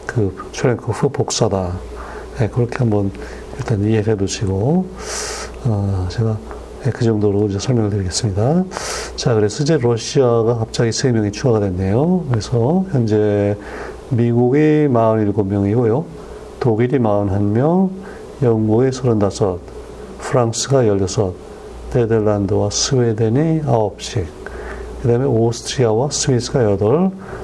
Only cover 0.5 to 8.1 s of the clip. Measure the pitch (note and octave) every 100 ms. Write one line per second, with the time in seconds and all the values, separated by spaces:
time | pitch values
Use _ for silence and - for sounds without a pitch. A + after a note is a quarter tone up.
0.5 | - C3+ A2+ - G#2 C#3+ - A2+ - A2
1.5 | F#2+ F2+ F#2 - - - - - - G#2
2.5 | A#2+ A#2 - A#2+ G#2 G2 - - - -
3.5 | - - G#2 G#2 A2 G2+ G#2 F#2+ - F#2+
4.5 | F#2+ A#2+ F3+ F#3 - - - - - -
5.5 | - A#2+ G#2 G2+ F#2+ F#2 A#2 A2 G#2+ -
6.5 | - - - A#2+ - A2+ G#2+ G#2 G2+ G#2+
7.5 | G2 B2 B2 G#2 G2+ F#2